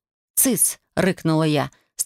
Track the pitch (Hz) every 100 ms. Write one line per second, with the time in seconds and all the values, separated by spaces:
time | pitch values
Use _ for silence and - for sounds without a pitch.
0 | _ _ _ - 269 196 - - _ -
1 | 185 175 165 156 160 147 131 - _ -